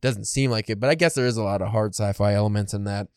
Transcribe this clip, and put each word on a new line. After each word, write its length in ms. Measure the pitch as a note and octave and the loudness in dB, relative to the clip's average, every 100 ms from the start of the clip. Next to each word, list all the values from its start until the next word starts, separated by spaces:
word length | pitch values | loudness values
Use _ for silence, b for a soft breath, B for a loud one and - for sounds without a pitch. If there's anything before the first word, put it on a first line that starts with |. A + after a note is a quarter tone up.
doesn't 240 | B2+ G#2+ - | -4 -2 -2
seem 260 | C3+ C3+ | 0 2
like 180 | A2 G#2+ | 0 -2
it. 100 | G#2 | -2
But 120 | B2+ | 0
I 40 | D#3+ | 2
guess 200 | E3+ C#3 | 2 2
there 100 | B2 | 0
is 100 | A2+ | 0
a 60 | |
lot 200 | G#2 G2 | 0 0
of 60 | - | 0
hard 260 | A2 G#2+ - | 0 0 -2
sci-fi 380 | G#2 G2 G#2 G2+ | -2 0 2 2
elements 360 | G#2+ G#2 G2 | 2 0 -2
in 100 | G#2 | -4
that. 240 | G2+ G2+ G2+ | -4 -6 -8